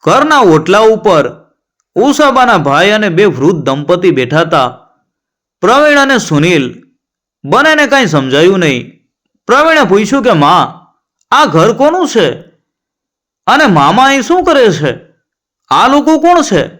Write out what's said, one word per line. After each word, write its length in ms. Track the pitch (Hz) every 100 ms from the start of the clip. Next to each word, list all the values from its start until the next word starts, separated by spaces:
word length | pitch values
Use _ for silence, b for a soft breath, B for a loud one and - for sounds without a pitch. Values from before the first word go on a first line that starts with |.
ઘરના 360 | - 214 294 294
ઓટલા 400 | 214 156 147 196
ઉપર 640 | 220 220 214 170 127 - _ _ _ _ _ -
ઉષાબાના 600 | 254 285 294 254 247 202
ભાઈ 320 | 139 143 190
અને 200 | 214 214
બે 160 | 156 214
વૃદ્ધ 380 | 123 143 175
દંપતી 480 | 135 135 143 180 185
બેઠા 280 | 135 123 151
હતા. 480 | 165 160 127 123 _ _ _ _ _ _ _ _
પ્રવીણ 380 | 180 254 302 285
અને 180 | 269 262
સુનિલ 680 | - 151 160 170 131 - _ _ _ _ _ _
બંનેને 440 | 139 202 302 311 285
કાંઈ 180 | 269 226
સમજાયું 540 | 151 131 135 170 190
નહીં. 320 | 165 127 - _ _ _ _ _ -
પ્રવીણે 360 | 247 311 320
પૂછ્યું 400 | 220 185 202 277
કે, 80 | 240
"માં, 520 | 175 143 175 131 - _ _ _ _ _
આ 140 | 269 294
ઘર 280 | 156 185
કોનું 340 | 233 285 349 339
છે? 460 | - 160 113 - _ _ _ _ _ _ _ _ _ -
અને 180 | 254 294
મામા 380 | 165 139 196
અહીં 180 | 262 277
શું 220 | 220 359
કરે 280 | 359 294 233
છે? 280 | 139 143 117 - _ _ _ _ _ _
આ 180 | 135 226
લોકો 320 | 285 285 311
કોણ 220 | 320 349
છે?" 260 | 285 208 -